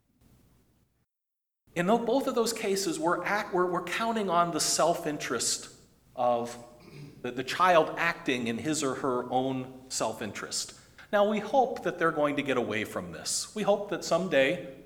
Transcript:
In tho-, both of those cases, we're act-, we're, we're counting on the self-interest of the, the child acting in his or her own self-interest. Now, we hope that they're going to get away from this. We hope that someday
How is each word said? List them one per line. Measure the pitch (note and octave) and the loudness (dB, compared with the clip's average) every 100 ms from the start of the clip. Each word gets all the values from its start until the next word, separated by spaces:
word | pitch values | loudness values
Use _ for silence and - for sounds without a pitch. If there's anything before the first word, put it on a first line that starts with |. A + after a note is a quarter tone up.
| _ _ _ _ _ _ _ _ _ _ _ _ _ _ _ _ _ E3 | _ _ _ _ _ _ _ _ _ _ _ _ _ _ _ _ _ -2
In | F3 | 2
tho-, | A#3 | 2
both | A#3 C4 C4+ | 2 0 0
of | |
those | A#3+ A3 | 0 0
cases, | - G#3 G3 F3+ D3+ | -2 -2 -2 -2 0
we're | E3 E3+ | 0 0
act-, | F3 G#3 G#3 | 0 -2 0
we're, | F3 F3+ | 0 0
we're | E3+ | 0
counting | F3 - A3+ A3 G3 | -4 -4 -2 0 2
on | E3+ E3+ | 2 2
the | D#3 | 2
self-interest | - - E3 E3+ D#3 D3 - A#2 - - - - - _ _ - | 0 2 4 2 -2 -4 -2 -2 0 -2 -6 -18 -20 _ _ -2
of | B2 A#2+ A#2 - - - - - - - | 2 2 0 -8 -16 -20 -20 -18 -18 -10
the, | B2 | -8
the | A#2+ | -6
child | B2+ - F#3 E3+ D#3 - | -4 2 6 6 6 2
acting | E3 E3+ - B2 A#2 | -2 -2 -2 -2 0
in | A2+ | -4
his | C#3 D3 | -2 -2
or | C#3 B2 | -2 -2
her | C#3+ B2 B2 | 0 -2 0
own | B2+ C3 C3 B2+ - - | 0 0 -2 -6 -12 -10
self-interest. | - A#2 A2 G#2+ - - - - - - - - | -4 -4 -4 -8 -8 -8 -6 -8 -12 -20 -20 -2
Now, | G#3 G#3 | 2 4
we | G#3+ | 2
hope | - C#4 A#3 - | 0 2 2 0
that | F3+ E3 | -4 0
they're | E3 | 0
going | D#3 D3 C#3+ | 2 0 0
to | |
get | C3+ B2 | 0 0
away | A2 G#2+ | 0 -2
from | G2+ G#2+ F2 | -2 -6 -8
this. | D#2 - - - | -8 -4 -4 -4
We | G#3+ | -2
hope | G3 G3+ G3+ | 2 2 2
that | E3 | -6
someday | - E3+ F3+ C#3+ C3+ F3 - - | 0 0 2 4 4 2 -6 -4